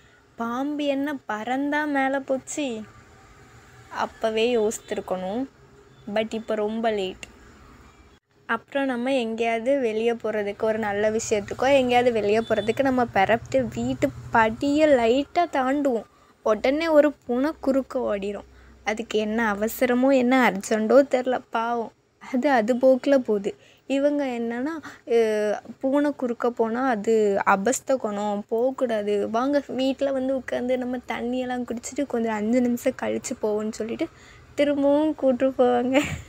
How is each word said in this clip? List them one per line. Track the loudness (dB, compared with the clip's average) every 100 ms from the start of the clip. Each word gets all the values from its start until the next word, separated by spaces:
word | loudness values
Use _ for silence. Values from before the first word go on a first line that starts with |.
| _ _ _ -10
பாம்பு | -6 -4 -4 -4
என்ன | -2 -2 -4 -6 -8
பறந்தா | -8 -4 -4 -2 -2 0
மேல | 0 0 -2
போச்சு? | -2 -6 -6 -6 -6 -6 -12 -20 -20 -20 -20 -20 -20 -20 -20 -20 -12
அப்பவே | -6 -6 -4 -2 0 2 2
யோசித்திருக்கணும். | 0 -2 -8 -8 -6 -6 -4 -6 -6 -12 -20 -20 -20 -20 -6
But | -4 -4
இப்ப | -6 -4 -2
ரொம்ப | -2 -2 -2
லேட். | -2 -4 -8 -16 -20 -20 -20 -20 -20 -20 -20 -20 _ _ _ -6
அப்புறம் | -6 -4 -4 -2
நம்ம | -2 -2
எங்கேயாவது | -2 -2 -2 -2 -2 0 0
வெளியே | 0 0 -2
போறதுக்கு, | -2 -2 -4 -4 -2
ஒரு | -2 0
நல்ல | -2 0 0
விஷயத்துக்கோ | 0 0 -2 -2 -2 2
எங்கேயாவது | 4 4 4 4
வெளியே | 2 2 0
போறதுக்கு | 0 0 0 0
நம்ம | 2 2 2
பெரப்பிட்டு | 2 2 2 0 -2 -2 -4
வீட்டு | -4 -2 -2 -4 -2
படியை | 2 2 0 0 4 6
லைட்டா | 6 4 2 0 -2 0
தாண்டுவோம், | 0 0 0 0 -2 -6 _ _ _
உடனே | 0 2 2 0 4
ஒரு | 6 6
பூனை | 2 -4 -2 -2 -2
குறுக்க | 0 0 0 -4
ஓடிரும். | -2 -4 -6 -8 -14 -20 -20 -10 -6
அதுக்கு | -6 -2 -2
என்ன | 0 0 0
அவசரமோ | 0 -4 0 0 2 4 4
என்ன | 4 4 4
அர்ஜென்ட்டோ | 0 -2 0 4 6 6
தெரில, | 2 0 -4 -4
பாவம் | -4 -2 -4 -6 -12 _ _ -6
அது | 0 2
அது | 2 2 4
போக்குல | 4 4 4 2
போகுது. | 2 -2 -4 -10 _ _ -4
இவங்க | 0 2 0 -2
என்னன்னா, | -4 -4 -4 -6 -6 -12 -12 0
அ, | 2 2 2 0 -4 -8 -6
பூனை | 0 2 0 -2
குறுக்க | -4 -2 -2
போனா | 0 -2 0 0
அது | 0 2 2 4 2 2
அபஸ்த | 2 2 0 0 -2
குணம், | -2 -4 -4 -4 -4
போகக்கூடாது, | 0 0 0 -2 -2 -2 -2 0
வாங்க | -2 0 0 -2
வீட்ல | -2 -2 0 -2
வந்து | -2 -2 -4
உட்காந்து | -4 -4 -2 -2
நம்ம | -2 -6 -6
தண்ணியெல்லாம் | -6 -4 -4 -4 -6 -6
குடிச்சிட்டு | -8 -8 -6 -4
கொஞ்சம் | -2 -2
அஞ்சு | -2 0 2
நிமிஷம் | 2 0 -2 -2
கழிச்சு | -4 -4 -6 -4
போவோம்னு | -2 -2 -4
சொல்லிட்டு | -6 -6 -6 -8 -10 -20 -20 -8 -2
திரும்பவும் | 0 2 2 2 2 0
கூட்டு | 0 2 0 2
போவாங்க. | 2 2 2 0 0 -4